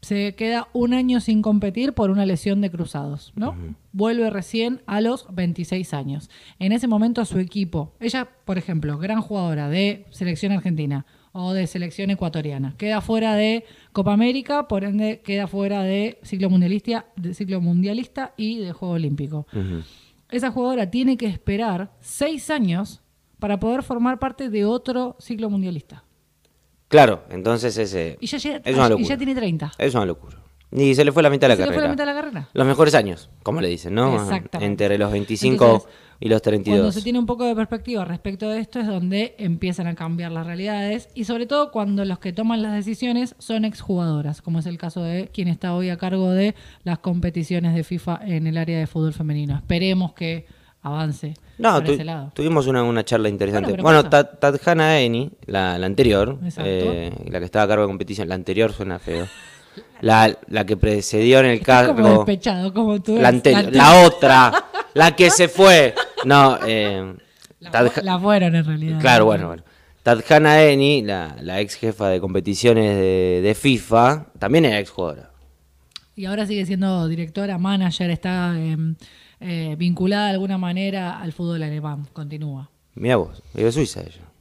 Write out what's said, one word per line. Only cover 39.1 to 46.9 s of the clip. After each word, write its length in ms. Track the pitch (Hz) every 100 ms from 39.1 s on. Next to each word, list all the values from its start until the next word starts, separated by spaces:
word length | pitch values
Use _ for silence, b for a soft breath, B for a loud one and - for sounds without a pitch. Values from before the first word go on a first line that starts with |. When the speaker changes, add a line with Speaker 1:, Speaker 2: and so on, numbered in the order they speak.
| 196 233 -
Speaker 1:
empiezan 480 | 202 165 185 180 170
a 80 |
cambiar 380 | 170 165 170 170
las 140 | 165 165
realidades, 640 | 175 196 208 202 214 -
y 100 | -
sobre 220 | 208 233 233
todo 240 | 285 294
cuando 320 | 226 202 196
los 140 | 196 180
que 140 | 190
toman 260 | 175 220 226
las 120 | 214
decisiones 600 | 208 202 220 247 240 247 _
son 260 | - 226
exjugadoras, 800 | 214 208 - 185 170 151 147 151
como 160 | - 165
es 80 | 165
el 100 | 170
caso 260 | 170 175
de 280 | 165 175 202
quien 160 | - 180
está 260 | 165 185
hoy 140 | 175 185
a 80 | 175
cargo 340 | 185 190 185
de 240 | 185 202 208 b b
las 140 | 185